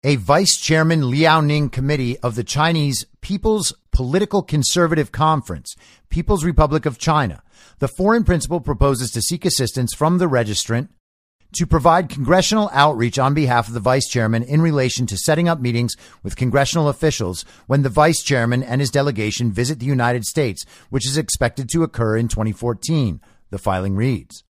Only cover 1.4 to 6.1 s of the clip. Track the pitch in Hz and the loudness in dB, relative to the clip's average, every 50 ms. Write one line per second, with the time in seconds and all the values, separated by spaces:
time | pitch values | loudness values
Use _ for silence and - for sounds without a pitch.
1.4 | 151 147 147 151 147 135 - 127 131 139 151 143 131 120 123 - - 123 110 117 | 2 2 0 0 -2 -2 -4 -4 -2 -2 -2 -2 -2 -4 -4 -4 -4 -6 -4 -4
2.4 | 113 - - 139 151 165 170 160 147 143 131 - - _ _ _ - - 196 190 | -6 -4 -2 0 0 0 2 0 0 -2 -2 -4 -8 _ _ _ -8 -8 -6 -2
3.4 | - 220 220 214 175 - - _ _ _ - - 127 123 143 190 208 208 - 202 | 0 0 0 0 -2 -4 -6 _ _ _ -2 -2 0 2 0 0 0 2 0 -2
4.4 | - - - 151 127 - - 180 175 165 170 156 143 - - - 151 160 160 147 | -2 0 -2 0 0 0 2 2 2 2 2 0 -2 -2 -2 0 2 2 2 0
5.4 | - - 90 71 62 - - - - - - _ _ _ | -2 -6 -10 -10 -10 -16 -20 -20 -20 -20 -20 _ _ _